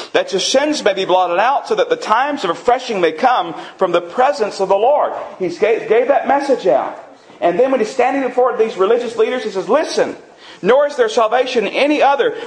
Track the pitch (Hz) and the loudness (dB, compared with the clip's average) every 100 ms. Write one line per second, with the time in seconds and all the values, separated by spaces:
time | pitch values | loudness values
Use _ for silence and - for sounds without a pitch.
0 | - - 185 190 - 262 302 294 208 190 | -4 -2 0 -2 0 0 0 0 0 0
1 | 185 185 180 175 233 277 - 226 240 233 | 2 2 2 2 2 0 -2 -2 0 -2
2 | - 220 285 285 185 165 - 254 254 202 | 0 0 0 -2 -4 -4 0 0 0 0
3 | 170 160 196 240 175 156 - - 185 175 | 0 2 0 2 -2 -6 -12 -4 0 0
4 | 175 - 269 285 208 - 190 196 233 294 | -2 0 0 2 -4 -2 0 2 4 2
5 | - - - - 185 - 208 233 - 220 | 0 -4 -12 -6 -6 0 0 0 2 2
6 | 254 269 247 285 294 247 185 139 - - | 4 0 2 0 0 0 2 0 0 -10
7 | - - - - 170 175 262 262 214 - | -18 -20 -20 -4 -2 2 2 2 -2 0
8 | 247 277 254 247 247 214 220 180 190 240 | 0 0 -2 0 0 2 -2 0 2 2
9 | 240 208 226 254 220 190 175 269 320 - | 0 -2 -2 0 -4 -6 0 0 0 -2
10 | 139 - - - - - 180 262 294 285 | -2 -4 -16 -20 -20 -8 0 2 0 0
11 | 226 233 220 240 262 240 196 - 285 294 | -2 2 0 0 0 -2 -2 -2 0 2
12 | 254 277 190 - | 2 2 0 -2